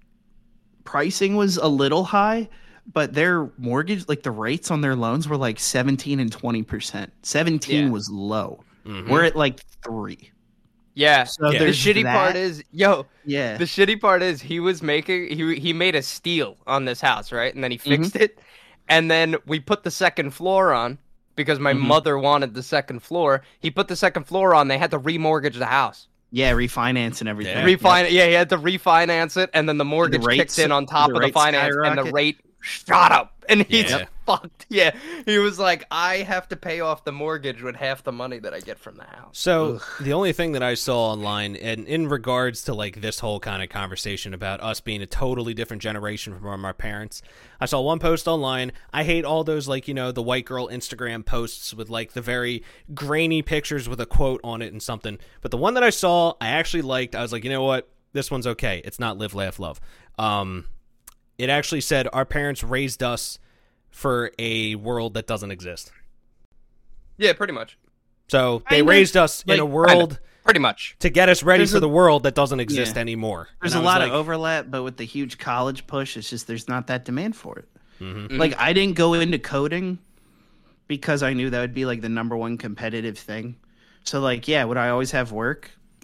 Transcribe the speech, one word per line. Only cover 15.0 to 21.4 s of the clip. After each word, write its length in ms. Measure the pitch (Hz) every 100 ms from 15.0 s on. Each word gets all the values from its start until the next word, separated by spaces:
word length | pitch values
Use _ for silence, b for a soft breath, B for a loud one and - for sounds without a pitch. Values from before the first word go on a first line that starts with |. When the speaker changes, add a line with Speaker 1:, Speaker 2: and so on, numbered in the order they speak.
| 156 185 180 151
Speaker 2:
he, 200 | 160 156
he 120 | 151
made 220 | 165 185 156
a 80 |
steal 540 | 127 - - 170 113 - -
on 200 | 135 131
this 140 | 120
house, 300 | 143 110 101
right? 240 | 120 123 135
And 80 |
then 80 | 127
he 60 | 120
Speaker 1:
Mm-hmm. 240 | 143 143
Speaker 2:
fixed 140 | 175 196
it. 220 | 208 - b b b b -
And 220 | 160 165
then 260 | 160 165 160 -
we 140 | 156
put 220 | - 208 175
the 60 |
second 380 | - 180 - 143
floor 420 | - 180 190 185
on 260 | 127 120 139 _ - _
because 240 | -